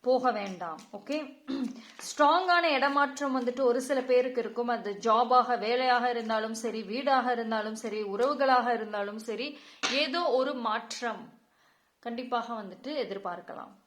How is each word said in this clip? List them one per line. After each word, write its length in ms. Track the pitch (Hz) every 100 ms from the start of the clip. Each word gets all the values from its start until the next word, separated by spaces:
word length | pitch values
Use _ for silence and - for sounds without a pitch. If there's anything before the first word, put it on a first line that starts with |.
போக 300 | 247 254 254
வேண்டாம். 480 | 214 202 180 175 160 -
ஓகே, 520 | 202 - 294 277 - - 269 247 - - -
ஸ்ட்ராங்கான 640 | - - 294 330 370 349
இடமாற்றம் 800 | 339 277 277 277 285 277 285 262
வந்துட்டு 200 | 240 247
ஒரு 200 | 262 240
சில 200 | 262 269
பேருக்கு 380 | 254 247 254 254
இருக்கும். 280 | 226 226 240
அது 300 | 233 202 202
ஜாபாக, 580 | 226 220 240 254 240 240
வேலையாக 500 | 208 247 254 247 247
இருந்தாலும் 440 | 233 220 220 220
சரி, 300 | 220 233 214
வீடாக 480 | 196 226 277 262 233
இருந்தாலும் 440 | 240 226 220 214 220
சரி, 280 | 226 214
உறவுகளாக 720 | 208 202 254 285 269 254 233
இருந்தாலும் 460 | 233 214 208 202 214
சரி, 400 | 220 208 285 294 - - -
ஏதோ 380 | 254 302 311 349
ஒரு 240 | 247 262
மாற்றம் 840 | 262 226 220 226 - 240 202 - - _ _ _ _ _ _
கண்டிப்பாக 540 | 233 233 247 247 226
வந்துட்டு 320 | 226 196 180 254
எதிர்பார்க்கலாம். 920 | 302 208 196 196 175 - - - -